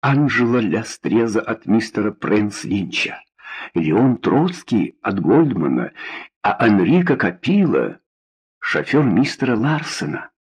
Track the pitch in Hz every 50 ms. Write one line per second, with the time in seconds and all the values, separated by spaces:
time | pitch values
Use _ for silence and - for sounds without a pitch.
0 | - 131 139 139 147 135 113 113 123 117 120 123 113 98 78 104 110 - - -
1 | _ - - 113 117 113 104 113 - - 110 - - - 101 113 107 - - -
2 | 101 107 - _ - - 101 104 104 104 101 - - - - 101 92 85 - -
3 | - - - - - _ _ _ - - - - - - _ 87 82 76 80 98
4 | 127 135 123 - - 127 117 135 165 180 180 - - - 123 107 80 - - _
5 | _ 98 101 98 85 80 104 147 170 147 117 95 80 69 65 60 57 - _ -
6 | - - - - - - _ _ _ - - - - 113 104 98 90 85 143 180
7 | 180 175 143 - - 98 87 - - - 185 202 196 160 - 69 60 52 50 -
8 | _ _ _ _ _ _ _ _ _ _ _ _ - - - 80 76 - - 143
9 | 151 127 92 95 135 135 - - 135 123 123 107 113 143 156 151 151 - - -
10 | - 151 - - - - _ _